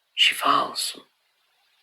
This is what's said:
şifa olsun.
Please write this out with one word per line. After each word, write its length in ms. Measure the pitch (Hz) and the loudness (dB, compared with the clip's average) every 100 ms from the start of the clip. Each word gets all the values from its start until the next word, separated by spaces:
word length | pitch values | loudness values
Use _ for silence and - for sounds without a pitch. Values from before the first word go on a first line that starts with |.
| _ - | _ 0
şifa 540 | - - - - - | 2 2 0 2 0
olsun. 380 | - - - - _ _ _ _ _ _ _ | -6 -8 -10 -18 _ _ _ _ _ _ _